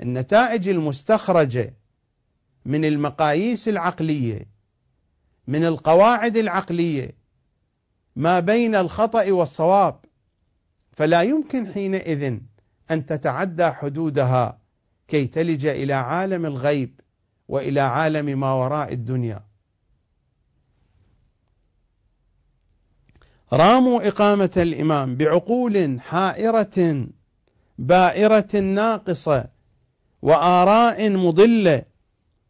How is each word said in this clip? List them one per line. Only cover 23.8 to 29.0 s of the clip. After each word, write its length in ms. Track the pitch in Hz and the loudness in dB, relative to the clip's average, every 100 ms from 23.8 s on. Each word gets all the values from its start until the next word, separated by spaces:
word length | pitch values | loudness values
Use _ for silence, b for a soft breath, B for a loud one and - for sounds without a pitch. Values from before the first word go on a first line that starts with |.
| 254 240 202 | 4 2 0
إقامة 440 | 202 208 202 185 185 | 0 2 2 0 0
الإمام 580 | 170 143 156 147 131 127 | -2 0 0 0 -2 -2
بعقول 840 | 156 170 190 247 240 202 151 127 | 2 0 0 -2 0 0 -2 -4
حائرة 1080 | - 170 190 - 226 220 202 196 170 143 - - _ _ _ _ _ - | -6 -2 -2 -2 0 0 0 0 0 0 -6 -12 _ _ _ _ _ -6
بائرة 840 | 127 180 180 190 214 214 208 208 | 2 4 4 2 4 4 2 -2
ناقصة 880 | 190 196 226 214 | -2 0 -2 -2